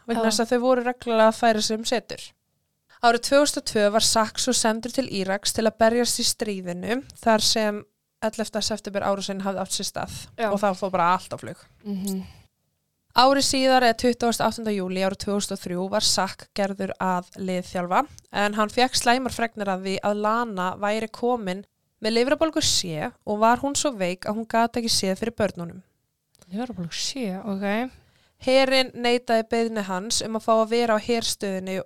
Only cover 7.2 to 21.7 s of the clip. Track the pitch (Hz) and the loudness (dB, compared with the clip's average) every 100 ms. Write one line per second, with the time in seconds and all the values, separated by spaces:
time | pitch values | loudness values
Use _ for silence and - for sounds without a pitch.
7.2 | - 220 - 233 214 208 - _ _ _ | 2 4 4 2 0 -2 -10 _ _ _
8.2 | 220 214 214 214 - 214 - 196 196 196 | -6 -4 -6 -4 -4 -6 -6 -4 -2 -2
9.2 | 190 196 196 185 196 - 196 - - - | -2 -4 -4 -4 -4 -6 -6 -6 -8 -10
10.2 | - - 226 202 202 185 196 185 170 180 | -14 -6 -2 0 0 0 -2 0 2 2
11.2 | - 110 110 175 - _ 208 196 196 190 | -2 -10 -10 -14 -18 _ -8 -6 -4 -4
12.2 | 190 - _ _ _ _ _ _ _ - | -6 -16 _ _ _ _ _ _ _ 4
13.2 | 254 277 269 269 262 262 247 226 247 240 | 4 4 2 2 4 4 4 2 0 2
14.2 | 233 226 226 220 220 202 185 185 190 202 | 0 0 0 -2 -4 -4 -2 -2 -2 -2
15.2 | - 202 196 196 - 175 190 208 - - | -4 -2 -4 -6 -6 -6 -2 0 2 2
16.2 | 190 - - - 196 196 190 - 190 180 | -2 -6 -12 -4 -4 -2 -6 -4 -2 -2
17.2 | 180 - 190 180 180 190 175 196 294 - | -4 -8 -6 -4 -4 -6 0 0 0 -6
18.2 | - - 208 214 214 - 254 - - 247 | -10 -2 -2 0 0 2 2 2 2 2
19.2 | 254 - 233 - 202 185 190 190 208 208 | 0 -4 -4 -4 -4 -2 -4 -2 -2 0
20.2 | 208 226 240 190 180 - 202 220 220 - | 0 0 -2 -2 -4 -2 -2 -2 -4 -4
21.2 | 240 247 196 185 202 | -2 -2 -2 -6 -10